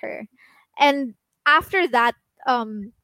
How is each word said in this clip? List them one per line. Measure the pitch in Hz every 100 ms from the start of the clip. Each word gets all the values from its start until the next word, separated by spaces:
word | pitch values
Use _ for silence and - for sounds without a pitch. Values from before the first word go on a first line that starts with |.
her. | 220 - 214 _ _ _ _ -
And | 285 277 254 - _ _ 294
after | 311 - 381 339
that, | 240 240 - _ _ -
um, | 247 220 214 202 _